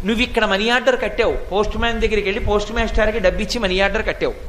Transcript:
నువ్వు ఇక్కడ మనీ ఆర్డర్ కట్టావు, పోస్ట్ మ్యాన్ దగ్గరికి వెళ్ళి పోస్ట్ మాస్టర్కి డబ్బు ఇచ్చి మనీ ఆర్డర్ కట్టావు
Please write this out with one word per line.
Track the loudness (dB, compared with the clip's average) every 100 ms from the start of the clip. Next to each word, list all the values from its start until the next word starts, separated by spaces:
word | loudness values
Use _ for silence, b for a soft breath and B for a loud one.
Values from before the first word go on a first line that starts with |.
| 0
నువ్వు | 0
ఇక్కడ | 0 0 2
మనీ | 2 2
ఆర్డర్ | 2 2 2
కట్టావు, | -2 0 0 0
పోస్ట్ | -2 -2 -2 0
మ్యాన్ | -2 0
దగ్గరికి | 0 0 0
వెళ్ళి | -2 0
పోస్ట్ | 0 0
మాస్టర్కి | -2 0 2 2 2
డబ్బు | 2 2
ఇచ్చి | -2 -2
మనీ | 0 2
ఆర్డర్ | 0 0 -4
కట్టావు | -2 -4 -4